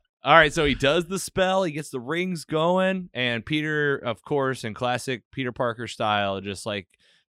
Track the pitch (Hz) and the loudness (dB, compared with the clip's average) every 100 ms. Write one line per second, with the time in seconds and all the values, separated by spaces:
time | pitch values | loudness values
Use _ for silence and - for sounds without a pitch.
0 | _ _ 135 165 151 160 147 120 135 170 | _ _ 6 8 8 4 0 2 2 2
1 | 165 190 - 190 185 190 180 147 - 131 | 0 -6 -4 0 2 2 0 -4 -8 -8
2 | 120 170 185 165 - 156 170 185 185 190 | -4 -4 -2 -6 -4 0 2 2 2 -2
3 | 180 123 123 117 113 151 151 151 147 139 | -6 -4 -2 -2 -2 -2 0 0 0 0
4 | 120 107 - 147 131 123 113 98 123 123 | -4 -8 -2 0 0 -2 -8 -4 -2 -2
5 | - 120 _ - 127 113 120 113 110 - | -4 -8 _ -8 -8 -4 -4 -4 -10 -2
6 | 110 104 101 98 98 95 113 101 - _ | 0 2 0 -2 -6 -8 -6 -6 -8 _
7 | _ _ | _ _